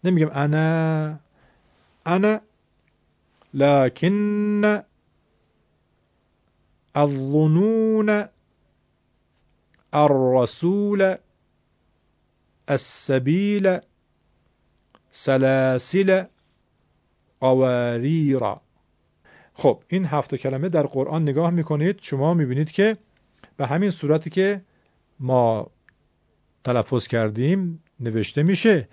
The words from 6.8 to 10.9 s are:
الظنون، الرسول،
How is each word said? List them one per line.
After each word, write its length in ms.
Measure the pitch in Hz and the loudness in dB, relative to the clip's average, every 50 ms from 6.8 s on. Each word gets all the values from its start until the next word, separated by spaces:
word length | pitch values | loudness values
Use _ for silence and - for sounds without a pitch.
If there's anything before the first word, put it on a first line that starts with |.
| _ _ _ | _ _ _
الظنون، 1300 | 147 147 147 143 135 135 135 139 151 156 156 156 170 190 214 226 226 220 220 220 220 214 214 214 208 208 - _ _ _ _ _ _ _ _ _ _ _ _ _ _ _ _ _ _ _ _ _ _ _ _ _ _ _ _ _ _ _ _ - | 0 0 0 0 -4 -6 -2 0 2 2 4 2 2 2 2 2 0 0 0 0 0 0 0 0 -2 -2 -6 _ _ _ _ _ _ _ _ _ _ _ _ _ _ _ _ _ _ _ _ _ _ _ _ _ _ _ _ _ _ _ _ 0
الرسول، 1200 | 147 147 147 139 135 131 127 127 131 123 113 - - - 170 190 202 202 208 | 2 4 4 4 2 2 2 2 2 2 0 -2 -4 -4 -2 -2 0 -2 -2